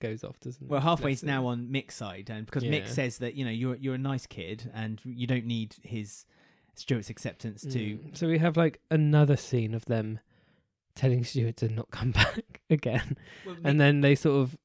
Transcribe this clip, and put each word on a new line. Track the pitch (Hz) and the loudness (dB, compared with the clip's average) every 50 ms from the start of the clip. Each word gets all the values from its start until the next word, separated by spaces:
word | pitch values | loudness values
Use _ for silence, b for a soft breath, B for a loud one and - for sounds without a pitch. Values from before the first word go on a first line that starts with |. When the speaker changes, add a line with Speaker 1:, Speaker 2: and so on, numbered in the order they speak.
Speaker 1:
goes | - 113 - - - | -8 -8 -8 -8 -10
off, | - - - | -12 -14 -12
doesn't | - 123 123 - | -14 -14 -14 -12
he? | 139 131 | -6 -4
Speaker 2:
Well, | 143 139 | -2 0
halfway's | 135 165 170 - - 143 135 127 | 2 2 2 2 0 -2 -2 -2
Speaker 1:
Bless | - | -2
him. | 151 139 135 127 | -4 -2 -2 -2
Speaker 2:
now | 123 | -2
on | 120 120 123 120 | -4 -4 -6 -6
Mick's | 135 139 131 - - | -6 -6 -6 -8 -10
side, | - 120 101 92 95 98 113 | -12 -10 -10 -10 -12 -12 -12
and | 110 107 110 | -12 -12 -10
because | - - 147 123 | -6 -4 -4 -2
Mick | 120 151 147 - | 0 -2 -2 -2
Speaker 1:
Yeah. | 107 | -4
Speaker 2:
says | 123 139 135 123 - - | -4 -2 -2 -2 -4 -4
that, | 123 120 - | -6 -6 -6
you | 139 131 | -4 -4
know, | 120 | -4
"You're, | 113 113 123 131 127 | -4 -2 -2 -4 -4
you're | 117 135 135 131 | -4 -4 -4 -4
a | 127 | -4
nice | 135 139 139 127 - - | -2 -4 -4 -4 -6 -8
kid, | - 104 85 85 107 113 113 117 - | -12 -12 -10 -8 -10 -10 -10 -12 -8
and | 110 110 110 110 104 - | -8 -6 -6 -6 -8 -10
you | 127 123 120 123 120 | -12 -8 -6 -4 -2
don't | 127 123 110 | -2 -2 -2
need | 120 117 113 110 107 - - | -2 -4 -4 -4 -6 -10 -14
his, | - - 117 110 104 104 - - - b b b b b b b b b b | -14 -10 -8 -8 -8 -10 -12 -16 -20 b b b b b b b b b b
Stuart's | - - - 135 117 101 - | -14 -4 -2 -2 -2 -2 -6
acceptance | 113 - - 127 - - - 117 101 110 - | -10 -10 -10 -10 -10 -8 -10 -10 -10 -10 -8
to" | 143 131 123 107 104 104 - | -6 -4 -4 -4 -4 -6 -8
Speaker 1:
Mm. | - 151 - - | -10 -14 -8 -4
So | 170 160 | 0 0
we | 165 160 | 2 2
have, | 165 170 151 165 | 2 2 4 4
like, | 165 156 - - _ _ | 2 2 2 -2 _ _
another | 160 156 151 147 151 151 147 139 143 - | 4 4 6 6 8 8 8 8 6 4
scene | - - - 120 113 107 113 | 2 0 0 0 0 0 -2
of | 117 - | -4 -2
them | - 117 113 110 110 110 110 - _ _ _ _ _ _ _ _ _ _ _ _ _ _ | 0 0 0 0 -2 -6 -8 -10 _ _ _ _ _ _ _ _ _ _ _ _ _ _
telling | - - 131 123 123 117 | 0 2 4 4 2 2
Stuart | - - 135 117 113 117 - | 0 0 0 0 0 0 -2
to | - 110 | -2 -2
not | 110 113 - - | -2 -2 -6 -8
come | - - - 131 | -6 -4 -2 0
<laughs> | |
back | 110 - 107 - - 226 - - - - _ - | 2 4 2 2 2 -4 -10 -10 -16 -20 _ 0
again. | 165 143 - 123 110 120 - - 135 B B B B B B | 0 0 2 0 -2 -2 -2 -4 -6 B B B B B B
Speaker 2:
Well, | 190 180 170 170 | -14 -12 -2 0
Speaker 1:
And | 143 143 | 4 6
Speaker 2:
Mick | 151 | 6
Speaker 1:
then | 143 143 147 143 | 8 8 6 6
they | 139 139 143 | 6 6 6
sort | - - 160 139 139 | 6 6 4 4 4
of | 131 127 156 - _ | 4 2 0 -6 _